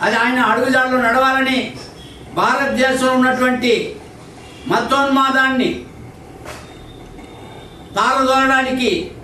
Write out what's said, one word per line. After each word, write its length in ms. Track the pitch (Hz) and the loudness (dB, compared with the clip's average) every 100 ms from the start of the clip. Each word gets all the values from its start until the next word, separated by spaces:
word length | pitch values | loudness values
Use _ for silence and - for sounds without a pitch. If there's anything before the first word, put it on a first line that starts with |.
| 202 | 0
అది 100 | 226 | 2
ఆయన 160 | 240 254 220 | 2 2 2
అడుగుజాడలో 460 | 226 262 262 254 254 233 | 2 2 2 2 2 2
నడవాలని, 540 | 247 262 262 262 254 - - - - - - - - | 2 2 2 0 -2 -4 -10 -16 -18 -20 -20 -8 -2
భారతదేశంలో 720 | 214 269 277 220 254 254 254 254 | 0 0 0 0 2 2 2 4
ఉన్నటువంటి 540 | 254 254 254 247 240 214 - - - - - - - - - | 2 2 2 2 2 2 0 -10 -16 -20 -20 -20 -20 -12 -2
మతోన్మాదాన్ని 1000 | 226 233 269 277 269 269 262 262 262 - - - - - - - - - - - - - - - - - - - - - - - 196 | -2 2 2 4 4 4 4 2 2 0 -2 -10 -16 -18 -20 -20 -18 -16 -16 -18 -20 -20 -20 -18 -18 -20 -20 -20 -20 -20 -20 -8 0
పారదోలడానికి 920 | 233 269 262 262 269 269 262 262 240 175 - - | 2 2 4 4 4 2 2 0 0 0 -4 -12